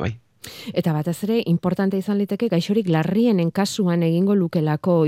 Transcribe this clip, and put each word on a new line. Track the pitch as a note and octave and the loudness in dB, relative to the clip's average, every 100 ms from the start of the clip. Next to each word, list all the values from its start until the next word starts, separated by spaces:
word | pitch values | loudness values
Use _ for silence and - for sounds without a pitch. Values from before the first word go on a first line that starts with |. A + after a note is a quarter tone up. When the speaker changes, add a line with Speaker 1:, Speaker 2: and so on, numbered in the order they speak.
| E2+ | -6
Speaker 1:
bai. | A2+ _ _ - - - | -6 _ _ -20 -16 -8
Speaker 2:
Eta | - E3+ | -4 -2
batez | D3+ D#3 E3+ G#3 | -2 -4 -4 -2
ere, | A3+ - | -2 0
importante | E3+ F3+ F3+ G3 F#3+ | 0 0 0 0 -2
izan | F#3+ G3+ | -2 -2
liteke | G3+ G3+ A#3 | -2 -2 0
gaixorik | A3 - G#3 F#3 | 0 0 0 2
larrienen | D#3+ D#3+ F#3+ A#3+ G3 E3+ | 0 2 2 2 2 0
kasuan | G3 G3 - F3+ E3+ E3 | 0 -2 0 0 2 2
egingo | E3 G3 G#3 | 2 2 2
lukelako, | E3+ F3+ D#3 D3+ F#3 E3+ | 2 0 0 0 2 2